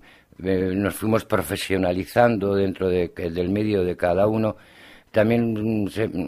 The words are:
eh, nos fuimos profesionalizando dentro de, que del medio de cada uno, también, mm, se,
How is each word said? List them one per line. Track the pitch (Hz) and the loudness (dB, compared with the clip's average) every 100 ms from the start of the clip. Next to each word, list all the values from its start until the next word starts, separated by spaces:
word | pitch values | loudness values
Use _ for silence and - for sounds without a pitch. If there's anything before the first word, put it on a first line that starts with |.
| - - _ - | -10 -20 _ -8
eh, | 92 95 92 | -2 0 0
nos | 95 98 | 0 -2
fuimos | 82 110 110 | -2 0 0
profesionalizando | - 104 80 98 - 95 92 90 90 123 120 107 101 | 0 -2 -2 -6 -2 0 0 -2 0 2 4 2 0
dentro | 98 98 90 95 | 2 0 0 0
de, | 90 85 | 0 -2
que | - 87 | -4 -6
del | 85 90 | -2 0
medio | 104 107 101 | 0 0 0
de | 90 85 | 0 0
cada | 87 90 107 | 0 2 2
uno, | 110 110 - - - - - _ | 2 -2 -4 -14 -20 -20 -20 _
también, | 110 110 117 117 107 110 110 | 2 4 2 0 -2 -2 -2
mm, | 95 | -2
se, | 98 110 87 | -2 -4 -4